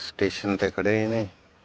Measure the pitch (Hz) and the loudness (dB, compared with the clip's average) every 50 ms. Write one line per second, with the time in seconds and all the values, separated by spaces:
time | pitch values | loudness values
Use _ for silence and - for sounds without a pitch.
0 | - - - - 101 95 - - - 101 98 95 101 95 - - 92 101 107 110 | -14 -14 -2 0 0 0 0 -2 -2 -2 0 2 0 0 0 0 0 2 2 2
1 | 107 113 113 113 107 98 - - - - _ _ | 2 0 0 -2 -2 -4 -8 -16 -20 -20 _ _